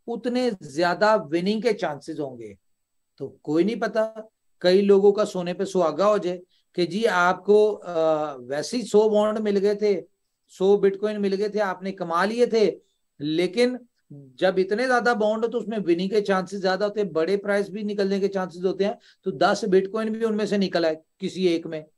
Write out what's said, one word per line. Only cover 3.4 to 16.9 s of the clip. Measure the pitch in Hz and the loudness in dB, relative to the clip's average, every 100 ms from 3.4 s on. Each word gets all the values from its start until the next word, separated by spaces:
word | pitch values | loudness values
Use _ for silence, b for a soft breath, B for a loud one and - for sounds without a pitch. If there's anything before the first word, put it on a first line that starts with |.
कोई | - 156 | -2 0
नहीं | 190 233 | 0 -2
पता, | 220 220 220 220 - _ _ _ | -2 0 -2 -4 -20 _ _ _
कई | 180 185 | 2 4
लोगों | 202 196 202 | 6 6 6
का | 202 | 4
सोने | 208 190 175 | 0 -2 -6
पे | 180 | -4
सुहागा | 190 185 160 147 202 | -2 0 0 2 2
हो | 208 | 2
जाए, | 175 180 b b _ | 0 -6 b b _
कि | - 175 | -4 -2
जी | 190 | 0
आपको, | 226 180 175 185 196 208 214 | 0 4 2 2 4 4 4
अ, | 208 180 170 160 156 151 135 | 0 -4 0 2 2 -2 -8
वैसे | 123 143 147 247 | -8 -6 -4 -6
ही | |
सौ | 208 208 214 | 0 2 4
बॉन्ड | 208 214 220 | 4 2 0
मिल | 214 202 | 0 0
गए | 202 | 0
थे, | 208 214 185 - _ _ _ _ | 0 0 -2 -6 _ _ _ _
सौ | - 185 202 | 0 2 4
बिटकॉइन | 196 196 214 214 | 2 0 -4 -2
मिल | 202 | -2
गए | 190 208 | -2 -2
थे, | 202 | -2
आपने | 196 180 190 | -2 -4 -8
कमा | 190 170 165 | -8 -4 0
लिए | 196 233 240 | 0 2 2
थे, | 226 196 - _ _ _ - | 4 2 0 _ _ _ -10
लेकिन | 147 160 180 196 247 247 247 _ - | -4 0 0 2 0 -2 -12 _ -20
जब | 143 135 - 185 185 | -20 -20 -2 0 0
इतने | 190 208 262 | 0 0 2
ज्यादा | 247 240 | 2 2
बॉन्ड | 226 214 220 | 2 0 0
हो | 233 | -2
तो | 240 | -4
उसमें | 202 220 | -4 -4
विनिंग | 170 170 190 | 0 0 0
के | 214 | 0
चांसेस | 202 190 185 202 | 0 0 -2 -4
ज्यादा | 185 185 | -2 0
होते | 208 | -2